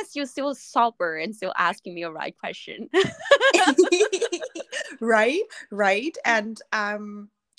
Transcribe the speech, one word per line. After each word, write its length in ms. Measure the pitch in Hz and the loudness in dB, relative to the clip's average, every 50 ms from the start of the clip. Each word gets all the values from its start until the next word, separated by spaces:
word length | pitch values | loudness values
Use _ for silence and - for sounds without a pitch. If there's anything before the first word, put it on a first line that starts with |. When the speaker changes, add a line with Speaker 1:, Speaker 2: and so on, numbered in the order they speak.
| 415 | -6
Speaker 1:
as 120 | - - | -6 -6
you're 100 | 285 285 | -6 -8
still 280 | 254 - 294 269 285 269 | -6 -6 -4 -4 -4 -4
sober 600 | - - - - 262 233 233 - - 175 165 160 | -6 -10 -4 0 2 2 2 0 -2 -4 -4 -4
and 180 | 156 160 214 208 | -6 -6 -8 -8
still 200 | - - 185 - | -8 -8 -6 -4
asking 380 | - 180 170 190 - - 196 175 | -2 0 -2 -2 -4 -8 -14 -10
me 80 | 170 170 | -10 -10
a 80 | 165 | -10
right 260 | 156 156 143 147 - | -8 -8 -10 -10 -10
question. 540 | _ - - - - - - - - - - - | _ -10 -10 -10 -10 -12 -14 -14 -14 -10 -2 0
<laughs> 40 | 359 392 - - - - - 571 - 494 539 - | 0 0 0 -2 -8 2 4 4 6 6 4 4
Speaker 2:
<laughs> 1500 | 427 403 381 262 - 370 - 349 359 427 - 403 339 466 - 349 - - - - - - - - 587 605 466 330 - | 6 4 6 6 6 6 4 4 4 2 2 2 0 -2 -4 -4 -6 -8 -10 -10 -12 -12 -10 -10 -10 -10 -10 -10 -4
Right, 420 | 226 226 226 214 214 240 285 370 440 - - - - - | 0 2 4 4 4 4 2 0 -2 -4 -6 -14 -16 -8
right. 460 | 208 196 208 196 196 208 254 330 - - - | -2 0 2 2 2 2 0 -4 -6 -4 0
And, 360 | 233 233 220 208 220 220 - - - - | 0 0 0 0 -4 -8 -12 -10 -6 -4
um, 560 | 214 208 208 208 208 208 208 208 208 208 208 _ _ _ _ _ | -4 -2 -4 -4 -6 -8 -12 -14 -14 -16 -18 _ _ _ _ _